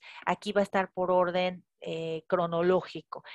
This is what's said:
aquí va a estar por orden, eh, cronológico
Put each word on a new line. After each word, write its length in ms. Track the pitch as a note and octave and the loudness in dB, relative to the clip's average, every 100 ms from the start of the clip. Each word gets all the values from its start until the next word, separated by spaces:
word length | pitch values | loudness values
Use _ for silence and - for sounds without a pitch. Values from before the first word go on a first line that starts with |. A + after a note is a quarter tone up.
| - - - | -14 -6 -2
aquí 280 | F3+ G#3 | -2 0
va 80 | G3+ | 0
a 20 | |
estar 280 | G3 G3 F#3 | 2 0 -2
por 180 | F#3 F#3 | -2 2
orden, 540 | F3+ F3+ F3+ F3+ F3+ - _ | 2 2 2 -2 -4 -14 _
eh, 420 | E3+ E3 E3 D#3+ - | -8 -6 -6 -6 -2
cronológico 960 | F3+ E3+ E3+ F3+ F#3 - D#3+ - - - | 0 0 2 4 2 0 -10 -12 -14 -16